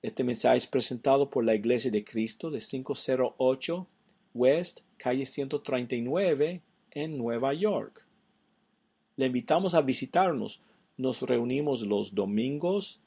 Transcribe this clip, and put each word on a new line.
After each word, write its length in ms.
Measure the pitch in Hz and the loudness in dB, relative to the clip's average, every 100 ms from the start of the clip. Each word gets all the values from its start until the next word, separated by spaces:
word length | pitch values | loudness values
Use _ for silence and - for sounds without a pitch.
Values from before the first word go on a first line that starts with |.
Este 220 | 113 - | -8 -4
mensaje 340 | 123 117 123 123 | -2 2 4 4
es 80 | - | 2
presentado 640 | 135 - 120 139 139 139 | -2 -2 -2 4 4 4
por 140 | 127 | 2
la 100 | 113 | 2
Iglesia 360 | 110 110 123 127 | 2 4 2 2
de 140 | 107 | -2
Cristo 460 | 104 113 110 - 165 | -2 -4 -4 -4 -6
de 100 | 139 | -6
cinco 340 | - 135 131 | -6 -8 -6
cero 400 | 135 - 131 127 - | -4 -2 0 0 2
ocho 480 | 131 131 - 170 185 _ _ _ _ | 0 0 -4 -6 -8 _ _ _ _
West, 460 | 117 127 156 175 - _ _ | 2 4 4 0 -10 _ _
calle 280 | 123 131 | -2 -2
ciento 360 | 131 - 139 147 | -2 -6 -4 -4
treinta 340 | - 131 123 | -2 -4 -2
y 80 | 123 | -4
nueve, 600 | 120 165 196 139 151 180 _ _ _ | -2 0 2 2 0 -2 _ _ _
en 260 | 147 156 147 | -8 -6 -4
Nueva 380 | 117 117 135 | -4 -2 -2
York. 520 | 151 208 160 107 - _ _ _ _ _ _ _ _ _ _ _ - | 0 0 0 -4 -14 _ _ _ _ _ _ _ _ _ _ _ -2
Le 100 | 131 | 0
invitamos 480 | 123 - 160 185 | 0 0 0 4
a 80 | 165 | 2
visitarnos. 800 | 135 127 131 - 190 139 104 - _ _ _ - | 2 -2 0 2 2 0 -6 -10 _ _ _ -4
Nos 260 | 131 117 | -4 -2
reunimos 600 | 131 120 120 131 147 127 | 0 0 0 -2 -2 -2
los 320 | 104 104 101 | 0 -2 0
domingos 880 | 101 98 104 127 147 175 196 185 - | -2 0 0 -2 -2 -2 -2 -4 -14